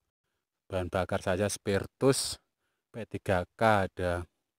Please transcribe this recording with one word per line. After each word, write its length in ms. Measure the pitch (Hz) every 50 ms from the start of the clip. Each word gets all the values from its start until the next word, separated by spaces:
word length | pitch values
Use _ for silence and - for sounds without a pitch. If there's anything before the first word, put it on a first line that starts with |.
| _ _ _ _ _ _ _ _ _ _ _ _ _ _
bahan 240 | 95 92 90 87 -
bakar 320 | 95 90 - 101 95 -
saja 260 | 101 92 90 104 101
Spiritus, 880 | - - - 107 98 98 - - - _ 127 135 131 - - - - - _ _ _ _ _ _ _ _ _ _
P 120 | - 117 104
tiga 400 | - - 101 - - 98 90 87 - _
K, 360 | - 113 113 107 101 95 90
ada 320 | - - 90 87 87 90 85 - _ _ _ _ _